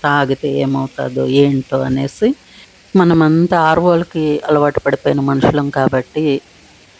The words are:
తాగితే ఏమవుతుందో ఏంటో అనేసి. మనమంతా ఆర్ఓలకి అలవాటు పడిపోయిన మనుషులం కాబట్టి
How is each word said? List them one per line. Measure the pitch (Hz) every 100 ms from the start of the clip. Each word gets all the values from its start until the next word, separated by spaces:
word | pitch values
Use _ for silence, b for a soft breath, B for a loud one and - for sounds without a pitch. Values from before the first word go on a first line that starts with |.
తాగితే | 151 143 135 135 147
ఏమవుతుందో | 139 135 135 131 - 131 131 131
ఏంటో | 135 143 135 131 135
అనేసి. | 131 135 135 - 226 294 B B B - - 190
మనమంతా | 175 165 156 165 175 175
ఆర్ఓలకి | 160 160 175 170 170 165 156 151 -
అలవాటు | 147 147 -
పడిపోయిన | 139 135 147 143
మనుషులం | 139 135 139 147 143
కాబట్టి | 139 131 131 - 156 156 139 - - - - - -